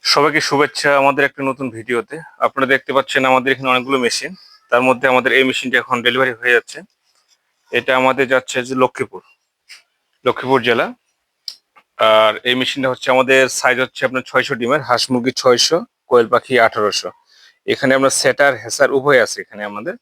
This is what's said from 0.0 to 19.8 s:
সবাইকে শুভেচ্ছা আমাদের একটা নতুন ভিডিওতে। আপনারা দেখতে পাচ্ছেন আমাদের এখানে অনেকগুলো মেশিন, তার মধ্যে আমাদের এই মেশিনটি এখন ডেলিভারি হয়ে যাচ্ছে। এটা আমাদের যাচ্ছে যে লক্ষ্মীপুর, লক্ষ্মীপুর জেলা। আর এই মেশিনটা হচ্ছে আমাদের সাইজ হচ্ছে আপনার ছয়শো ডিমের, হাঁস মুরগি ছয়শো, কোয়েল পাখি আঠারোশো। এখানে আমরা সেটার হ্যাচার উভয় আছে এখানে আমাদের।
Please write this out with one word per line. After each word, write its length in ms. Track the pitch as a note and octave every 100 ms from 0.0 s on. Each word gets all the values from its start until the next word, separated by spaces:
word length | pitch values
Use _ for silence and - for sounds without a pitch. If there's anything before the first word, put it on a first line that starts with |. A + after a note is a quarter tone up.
| -
সবাইকে 360 | - D3 D3+
শুভেচ্ছা 480 | - C#3 C#3+ - D3+ C#3+
আমাদের 220 | C#3 C3+ C#3
একটা 160 | - C3+
নতুন 180 | C3 C3+ A2+
ভিডিওতে। 400 | A2 A#2+ G#2+ D3+ D#3+ _ A#2
আপনারা 220 | C3+ C3+
দেখতে 180 | C3+ -
পাচ্ছেন 280 | C3+ C3 C#3+ C3
আমাদের 180 | C3 B2+
এখানে 160 | B2+ C3+
অনেকগুলো 240 | B2+ B2 C3+ A#2+
মেশিন, 260 | - C#3+ F#3 _ _ _
তার 100 | A#2+ B2+
মধ্যে 180 | B2 C3+
আমাদের 180 | B2+ B2 B2
এই 80 | C3
মেশিনটি 260 | B2 C3 B2
এখন 200 | A#2 B2 A#2+
ডেলিভারি 280 | A#2+ C3 A2+
হয়ে 160 | B2 A#2+
যাচ্ছে। 220 | - C#3+ F#3+ _ _ _ _ _ _ _ _
এটা 200 | B2 A#2 C3
আমাদের 240 | C3 C3 C3
যাচ্ছে 240 | C3 - C3 B2
যে 60 | C3
লক্ষ্মীপুর, 380 | B2+ - B2 F#2 _ _ _ _ _ - _ _ _ _ B2+
লক্ষ্মীপুর 340 | A#2 B2+ C3+ A#2
জেলা। 180 | A#2 E3+ B3 _ _ _ _ - - _ _ _ _
আর 320 | A2 A2 A2 G#2+ B2+
এই 60 | B2+
মেশিনটা 280 | B2+ - C3
হচ্ছে 160 | B2+ - B2+
আমাদের 260 | B2+ C3+ C3 -
সাইজ 180 | C3+ B2
হচ্ছে 180 | B2+ - C3
আপনার 180 | B2+ B2+
ছয়শো 240 | C3+ B2 C3
ডিমের, 220 | A#2 D3 B2+
হাঁস 140 | A#2+ -
মুরগি 220 | B2+ A#2+ B2+
ছয়শো, 360 | C3 A#2+ - E3 A#3+ _ _
কোয়েল 180 | B2 A2+
পাখি 200 | A#2 - B2+ A2+
আঠারোশো। 440 | - G#2 - F2+ - _ _ - _ -
এখানে 240 | A2+ C3+ C3+
আমরা 140 | C3+ -
সেটার 340 | C#3+ B2 C#3+ B2+
হ্যাচার 280 | A2+ - C#3 C3+
উভয় 220 | C3+ C3 G#2+
আছে 120 | -
এখানে 180 | F#2 G#2 G#2
আমাদের। 260 | G#2